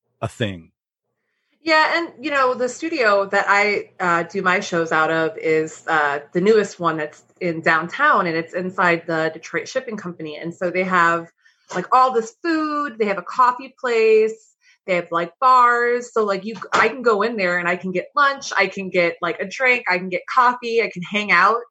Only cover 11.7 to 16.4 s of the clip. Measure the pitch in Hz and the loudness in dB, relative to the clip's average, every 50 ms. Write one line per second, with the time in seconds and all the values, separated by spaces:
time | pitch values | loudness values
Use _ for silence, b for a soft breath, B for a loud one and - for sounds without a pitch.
11.7 | - 180 175 - 247 254 254 262 262 233 220 226 - _ - 339 320 311 311 302 | -8 -8 -2 2 4 4 4 4 2 0 -2 -4 -6 _ -4 -2 -2 0 -2 -2
12.7 | 294 294 285 285 220 220 220 202 196 180 175 - - - 254 240 247 254 269 254 | -4 -4 -4 -6 -4 -4 -2 -2 -2 -4 -6 -6 0 2 2 2 2 0 -6 -16
13.7 | - _ - 247 233 226 220 220 220 220 220 220 220 - _ _ _ b b b | -14 _ -4 -2 0 2 4 4 4 4 4 2 -2 -6 _ _ _ b b b
14.7 | b b _ 202 180 175 175 175 170 170 175 170 - _ 269 254 262 254 240 240 | b b _ -2 -2 -2 -2 -2 -4 -4 -4 -4 -4 _ 2 4 6 6 6 6
15.7 | 240 240 240 240 240 240 240 - - 226 214 202 196 190 | 4 2 2 0 0 -2 -4 -4 -2 -2 0 0 -2 -2